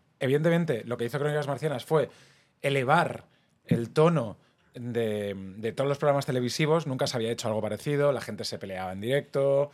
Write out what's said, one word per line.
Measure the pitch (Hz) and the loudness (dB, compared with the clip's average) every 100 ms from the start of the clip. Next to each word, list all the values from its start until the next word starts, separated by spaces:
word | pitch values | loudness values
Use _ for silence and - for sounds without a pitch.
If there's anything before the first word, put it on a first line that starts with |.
| _ - | _ -4
Evidentemente, | 131 143 170 170 160 113 117 | 0 2 4 2 2 -2 -4
lo | 120 | -4
que | 120 | -2
hizo | 135 | -2
Crónicas | 147 147 139 | 0 0 -2
Marcianas | 139 151 123 - | -2 -4 -4 0
fue | 160 123 - - _ _ _ | 0 0 -6 -20 _ _ _
elevar | 143 139 127 165 147 120 - _ _ _ - | -2 0 4 4 2 -4 -14 _ _ _ 0
el | 117 117 | 0 2
tono | - 165 160 110 - _ _ _ | 4 4 4 0 -8 _ _ _
de, | 131 120 117 110 104 101 98 95 101 | -12 -4 -2 0 -2 -4 -8 -10 -8
de | 113 | -6
todos | 95 139 | -2 -2
los | 139 | 2
programas | 151 139 - | 2 2 0
televisivos. | 127 123 - 151 165 156 | -2 0 0 2 2 0
Nunca | 131 135 | -2 -2
se | 123 | -2
había | 113 | -2
hecho | 117 113 | -2 -2
algo | 107 | -2
parecido, | 104 104 151 143 143 | -2 -4 -2 2 2
la | 120 | 2
gente | - 107 | -4 -8
se | 110 107 | -8 -8
peleaba | 98 92 92 | -8 -6 -6
en | 95 | -4
directo, | 113 143 143 143 139 139 143 | 0 0 0 0 2 2 0